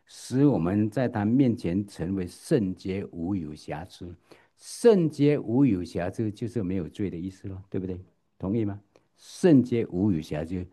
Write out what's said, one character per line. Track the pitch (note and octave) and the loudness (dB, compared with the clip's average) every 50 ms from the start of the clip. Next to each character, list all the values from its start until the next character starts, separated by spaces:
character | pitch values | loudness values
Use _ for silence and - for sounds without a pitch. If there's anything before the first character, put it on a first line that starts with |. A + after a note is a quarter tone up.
| _ | _
使 | _ - - - - A#2 C3 C#3+ | _ -20 -20 -10 -4 0 2 4
我 | D3 A#2 | 4 4
们 | F2 D#2+ F2 G2 G#2+ A2 G#2+ | 2 0 0 2 0 0 0
在 | - C3+ B2+ A2+ | 0 -2 -2 -2
他 | B2 G#2+ G#2 | -2 -2 0
面 | G#2+ A#2+ B2+ C#3 B2 G#2+ | 2 2 4 4 2 2
前 | - - E2+ F2 G2+ G2+ | 0 -2 -2 -2 -2 -4
成 | - - - E2 F2+ G2 | -6 -8 -8 -6 -4 -4
为 | F#2+ F2+ | -4 -6
圣 | F2 - - - - D#3+ B2+ G2+ F#2 F#2 | -8 -10 -16 -2 0 0 0 0 -2 -4
洁 | - - G2 F#2 G2+ F#2 - | -6 -6 -6 -6 -6 -8 -10
无 | - E2 E2 F2+ G2+ | -10 -8 -6 -4 -4
有 | F#2 D#2+ D2+ D2+ | -4 -6 -8 -12
瑕 | D2 - - D2+ D2 - | -14 -12 -12 -12 -12 -12
疵。 | - - - F2+ F2 F2 - _ _ - - _ _ _ | -14 -16 -16 -16 -16 -16 -18 _ _ -20 -20 _ _ _
圣 | _ - - - - - A#3+ G#3+ F#3 E3 D3+ | _ -20 -18 -6 4 6 6 6 6 4 2
洁 | - - C#3+ D3 D3 | 2 2 4 4 4
无 | B2 - - A#2 C3 C#3+ | 2 0 0 2 4 4
有 | B2 G2 F2+ F2 | 4 4 0 -2
瑕 | - - F#2 E2+ F2+ | -6 -6 -4 -4 -4
疵 | - - A2+ G#2+ | -4 -4 -4 -6
就 | G#2 - A#2+ | -6 -6 -8
是 | G#2+ - A#2+ F#2 | -6 -6 -4 -4
没 | F2+ F#2 | -4 -4
有 | F#2+ D#2+ | -4 -6
罪 | D2 - - G#2 F2 | -6 -6 -6 -6 -6
的 | E2 | -6
意 | E2 F2+ F#2+ | -8 -10 -10
思 | F#2+ - - G2 | -12 -12 -14 -14
咯， | F#2+ F#2+ F#2+ _ | -14 -14 -12 _
对 | - G2 | -8 -8
不 | F#2 | -6
对？ | F#2 F2+ F2+ F#2 _ _ _ _ _ _ - | -6 -8 -10 -14 _ _ _ _ _ _ -8
同 | - F#2 A2 | -4 -2 -2
意 | A#2 G#2+ | -2 -2
吗？ | G2+ G2+ G2+ - _ _ _ _ _ _ | -4 -6 -8 -14 _ _ _ _ _ _
圣 | _ - - - - - F3+ D3+ B2+ | _ -20 -20 -2 2 6 8 8 8
洁 | A#2+ - A#2+ A#2 G#2+ | 6 4 0 -2 -2
无 | - - F2+ G2+ G#2+ F2+ | -2 -2 0 2 2 0
有 | D#2 | 0
瑕 | D2+ - D#2 D2+ D#2 | -2 -6 -6 -6 -6
疵 | E2 F#2+ F2+ F2 - | -6 -6 -8 -8 -10